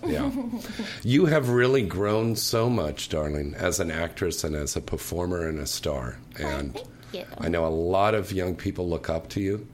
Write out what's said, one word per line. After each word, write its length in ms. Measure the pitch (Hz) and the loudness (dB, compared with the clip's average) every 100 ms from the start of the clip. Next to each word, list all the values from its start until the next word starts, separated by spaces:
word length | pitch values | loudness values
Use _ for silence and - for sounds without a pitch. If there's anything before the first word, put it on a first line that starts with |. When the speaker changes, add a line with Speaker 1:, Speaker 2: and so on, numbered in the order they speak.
Speaker 1:
Yeah. 260 | - 73 277 269 240 220 - | -2 0 0 -2 -4 -6 -8
Speaker 2:
<laughs> 320 | - 208 - | -8 -8 -4
Speaker 1:
You 240 | 104 139 170 | 2 6 6
have 220 | 156 123 | 6 4
really 340 | 120 127 135 | 6 6 6
grown 540 | 95 87 104 107 113 113 | 2 0 2 2 2 0
so 320 | - 117 117 | 0 2 4
much, 400 | 113 76 - - | 2 0 -2 -2
darling, 460 | 82 76 73 73 | 0 0 -2 -4
as 260 | 76 90 85 | -2 0 0
an 100 | 82 | 0
actress 540 | 80 82 - 90 80 | -2 -4 0 -2 0
and 100 | 82 | -2
as 220 | 76 71 - | -2 -2 -4
a 40 | |
performer 680 | - 80 - 87 90 87 82 | -4 -6 -4 -2 -2 -2 -2
and 100 | 78 | -4
a 80 | 69 | -4
star. 520 | - 80 69 60 - - - | -4 -2 -2 -4 -8 -14 -6
Speaker 2:
Why, 120 | 73 | -4
Speaker 1:
And 240 | 71 71 | -4 -4
Speaker 2:
thank 120 | 60 - - - | -8 -12 -16 -12
you. 120 | - - - | -12 -10 -6
Speaker 1:
I 100 | 82 | 0
know 160 | 85 80 | 2 2
a 20 | |
lot 460 | 80 85 95 104 | 2 2 4 4
of 180 | 110 92 | 4 0
young 220 | 95 90 90 | -2 -2 -2
people 320 | 101 92 90 | -4 -2 -2
look 200 | 82 - | -2 -2
up 200 | 82 - | -4 -2
to 100 | 107 | -2
you. 260 | 98 104 113 | -2 -2 -6